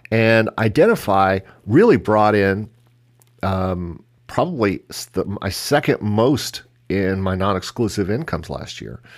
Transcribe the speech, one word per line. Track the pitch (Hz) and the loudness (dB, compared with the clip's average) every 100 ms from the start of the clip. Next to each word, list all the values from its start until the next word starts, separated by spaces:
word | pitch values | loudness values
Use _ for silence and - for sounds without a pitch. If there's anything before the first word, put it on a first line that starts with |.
| - | -4
And | 113 113 113 110 - | 0 4 4 2 0
Identify | 113 120 208 202 - 98 95 98 - - - | 0 4 4 2 0 2 4 2 -4 -14 0
really | 131 233 147 | 4 6 4
brought | - 107 107 104 | 4 2 4 4
in, | 98 98 107 _ _ _ _ _ _ _ | 2 0 -6 _ _ _ _ _ _ _
um, | 95 95 92 90 85 - _ _ - | -4 -2 -2 -4 -8 -12 _ _ -8
probably | - 156 160 104 90 - | -2 -2 0 -2 -2 -8
s-, | - - | -16 -10
the, | 95 | -6
my | 92 101 98 | -6 -6 -6
second | - - 147 151 135 | -6 -2 0 0 0
most | 107 104 123 143 - - - _ - | 0 2 2 2 -4 -12 -18 _ -6
in | 95 95 95 | -2 -2 -2
my | 95 | -2
non-exclusive | 92 98 92 - - 110 104 92 | -2 0 -2 -4 -4 -4 -2 -2
incomes | 110 131 82 80 | -4 -4 -8 -8
last | 67 76 - | -12 -12 -14
year. | 53 - - | -14 -16 -20